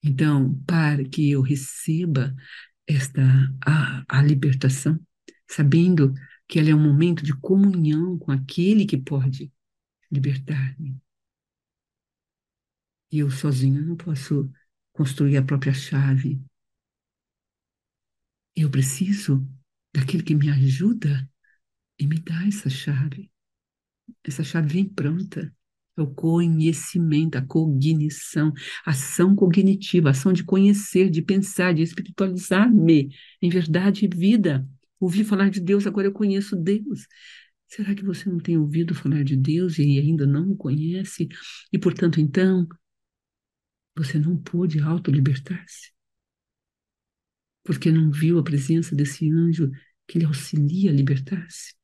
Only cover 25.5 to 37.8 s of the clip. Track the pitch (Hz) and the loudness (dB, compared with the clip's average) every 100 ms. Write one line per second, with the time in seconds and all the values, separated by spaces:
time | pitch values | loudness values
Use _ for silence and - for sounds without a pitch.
25.5 | _ _ _ _ - 147 135 165 165 170 | _ _ _ _ -6 -6 -4 0 2 2
26.5 | 160 156 160 - 175 165 151 160 131 131 | 2 0 -2 -4 -2 0 2 0 -2 -2
27.5 | - 160 135 143 160 151 151 - - 151 | 0 0 0 2 2 0 -4 -8 -2 -2
28.5 | 139 - - - 135 - - 180 202 185 | -2 -12 -12 -4 -4 -4 0 4 6 4
29.5 | 170 190 196 - 180 165 131 196 175 170 | 4 4 2 2 2 4 2 2 0 2
30.5 | 190 196 202 - 185 190 160 165 196 196 | 4 4 4 0 2 2 2 0 0 0
31.5 | - 185 165 165 - - - 190 180 - | 0 0 2 0 -4 -12 -4 -4 -4 -2
32.5 | 185 233 214 160 160 135 - - _ 180 | 2 6 6 6 4 4 -8 -20 _ 0
33.5 | 180 160 160 190 196 202 175 185 233 180 | 0 0 0 0 0 0 0 2 4 2
34.5 | 135 135 - _ _ 185 180 214 202 196 | 0 -4 -14 _ _ -2 0 0 2 0
35.5 | 190 175 202 202 202 196 196 208 196 202 | 0 0 0 0 -2 -2 0 -2 0 -2
36.5 | 185 165 208 214 226 - _ - - _ | -4 -2 -2 -4 -10 -12 _ -20 -20 _
37.5 | _ _ - | _ _ -10